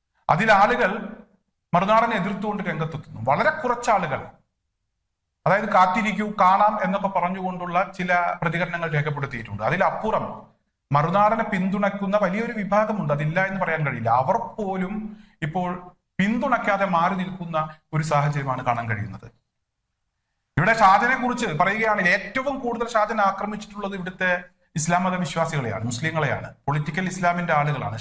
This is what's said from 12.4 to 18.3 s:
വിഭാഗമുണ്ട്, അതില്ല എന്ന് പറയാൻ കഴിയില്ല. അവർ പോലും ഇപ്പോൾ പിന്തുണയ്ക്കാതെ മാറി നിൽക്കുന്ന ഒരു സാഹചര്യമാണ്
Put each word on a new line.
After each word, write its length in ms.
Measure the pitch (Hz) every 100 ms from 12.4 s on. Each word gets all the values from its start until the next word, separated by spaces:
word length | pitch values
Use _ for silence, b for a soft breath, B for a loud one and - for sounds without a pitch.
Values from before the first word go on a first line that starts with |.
| 233 226
വിഭാഗമുണ്ട്, 500 | 190 202 220 202 151 147
അതില്ല 200 | 156 180 190
എന്ന് 100 | 190
പറയാൻ 180 | 170 156 147
കഴിയില്ല. 220 | 120 113 123
അവർ 160 | 139 226 - -
പോലും 360 | 190 190 185 214 - B B B 151
ഇപ്പോൾ 220 | 180 180 180 - - _ -
പിന്തുണയ്ക്കാതെ 640 | 202 247 277 233 214 196 190 170
മാറി 180 | 180 190
നിൽക്കുന്ന 360 | 170 - 170 160 160 B _
ഒരു 100 | 156 156
സാഹചര്യമാണ് 500 | 147 147